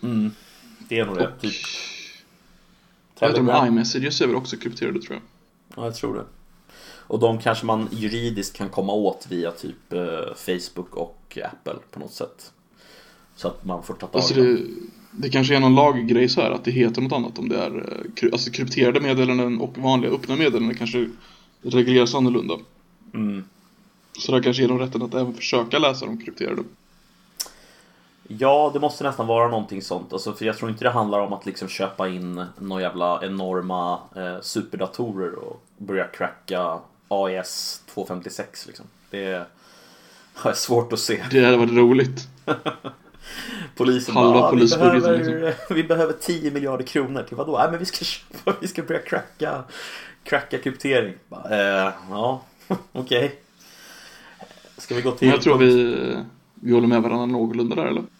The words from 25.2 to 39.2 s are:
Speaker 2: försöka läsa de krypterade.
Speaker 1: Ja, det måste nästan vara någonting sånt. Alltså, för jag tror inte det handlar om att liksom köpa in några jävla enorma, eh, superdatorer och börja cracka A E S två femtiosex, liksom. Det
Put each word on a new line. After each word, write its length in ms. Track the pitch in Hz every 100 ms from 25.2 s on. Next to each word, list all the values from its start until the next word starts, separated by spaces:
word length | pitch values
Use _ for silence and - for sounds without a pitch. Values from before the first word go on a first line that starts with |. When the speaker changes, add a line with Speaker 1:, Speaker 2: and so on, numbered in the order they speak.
| 123
Speaker 2:
försöka 460 | 117 - 131 113 143
läsa 260 | 160 131 107
de 120 | 113 -
krypterade. 380 | - - - - - _ _ _ _ _ _ - - - _ _ _ _ _ _
Speaker 1:
Ja, 420 | 107 131 143 151
det 60 | 143
måste 240 | 147 -
nästan 240 | 139 127 113
vara 200 | 117 117
någonting 340 | 117 104 98
sånt. 320 | - 90 -
Alltså, 200 | 95 113
för 120 | 104 110
jag 120 | 107
tror 140 | 113
inte 120 | 110
det 60 | 127
handlar 300 | 117 107 101
om 140 | 101
att 120 | 101 98
liksom 220 | 92 95
köpa 400 | - 98 - 95
in 360 | 92 90 87 90 -
några 220 | 98 95
jävla 440 | 90 87 87 85 95
enorma, 760 | 95 92 92 90 92 87 90 - 95
eh, 260 | 90 90
superdatorer 920 | - 113 90 101 95 - 120 95 90 87
och 280 | - - _ _
börja 260 | 98 98 87
cracka 720 | - 90 - - 90 87 82 - _ _
A 220 | 101 98
E 60 | 92
S 440 | 90 - - - -
två 120 | - 92
femtiosex, 600 | 90 90 - 98 - -
liksom. 180 | - - _ _
Det 380 | 98